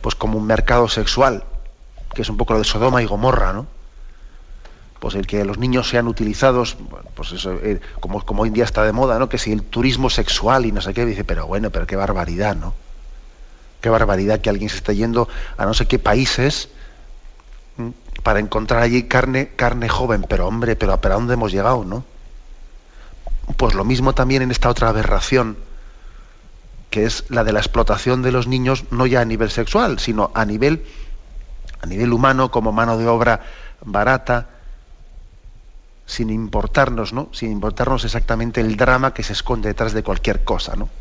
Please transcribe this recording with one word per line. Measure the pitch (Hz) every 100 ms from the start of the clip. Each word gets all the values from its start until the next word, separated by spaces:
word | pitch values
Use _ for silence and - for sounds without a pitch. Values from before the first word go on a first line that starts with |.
Pues | 117 -
como | 110 110
un | 107
mercado | 110 - 120 117
sexual, | - 104 123 135 104 - - - - - - - -
que |
es | 113
un | 107
poco | 113
lo | 110
de | 104
Sodoma | 107 123 127
y | 110
Gomorra, | 101 123 110 90
¿no? | 98 147 - - - - - - - - - - - - -
Pues | - 98
el | 92
que | 104
los | 101 107
niños | 127 127 117
sean | 120 117
utilizados, | - 107 104 135 123 117 -
bueno, | - - -
pues | - -
eso, | 90 95 90
eh, | 107 98 - -
como, | 85 104 -
como | 104
hoy | 110
en |
día | 110
está | 113 -
de | 107
moda, | 110 135 117
¿no? | -
Que | 123
si | 113
el | 107
turismo | - 120 131 120 131
sexual | - 107 - 107 131 120
y |
no | 104
sé | 95
qué, | 104 120
dice, | 104 98
pero | 80 76
bueno, | 95 110
pero | - 90
qué | 98
barbaridad, | 98 92 87 85 104 87
¿no? | 82 - - - - - - - - - - -
Qué | 113
barbaridad | 110 107 95 98 107
que | 110
alguien | 101 107
se | -
esté | - 104
yendo | 113 117 120 - - -
a | 104
no |
sé | 110 117
qué | 127
países, | 107 107 131 - 135 - - - - - - - - - - - - -
¿m? | 117 123 - -
para | - 104
encontrar | 104 110 110 120
allí | 117 123
carne, | 120 180 127 131 135 -
carne | 123 120 117
joven, | 120 123 107 -
pero | 90 90
hombre, | 110 117 110
pero | 98 92
¿para | - 95
dónde | 120
hemos | 120 110
llegado, | 92 104 127
no? | 92 110 135 - - - - - - - - - - - - - - -
Pues | 123
lo | 95
mismo | 101 127 135 -
también | 127 135
en | 127
esta | 120 127
otra | 120 113
aberración, | 107 107 101 - 131 113 104 - - - - - - - - - - - - -
que | 107
es | 113 - -
la | 120
de | 110
la | 104
explotación | - 120 110 101 127 127
de | 127
los | 123 120
niños, | 127 127 135 -
no | 117 127
ya | 127
a | 117
nivel | 110 110
sexual, | - 113 208 233 127
sino | - 110 101
a | - 107
nivel, | 107 135 160 - - - - - - - - - -
a | 85
nivel | 95 120
humano, | 117 135 131 131
como | 123 110
mano | 107 117 113
de | 117
obra | 117 113 110 - - - -
barata, | - 101 110 131 - 120 120 - - - - - - - - - - - - - - - -
sin | - 113
importarnos, | 110 110 104 101 - 131 117 104
¿no? | 120 147
Sin | - 117
importarnos | 104 107 107 127 131 120
exactamente | 120 - 113 117 117
el | 110 104
drama | 127 127 131
que | -
se | 120
esconde | 101 - 123 107
detrás | 104 113
de | 107
cualquier | 104 98 - 101 -
cosa, | 90 - 104
¿no? | 104 -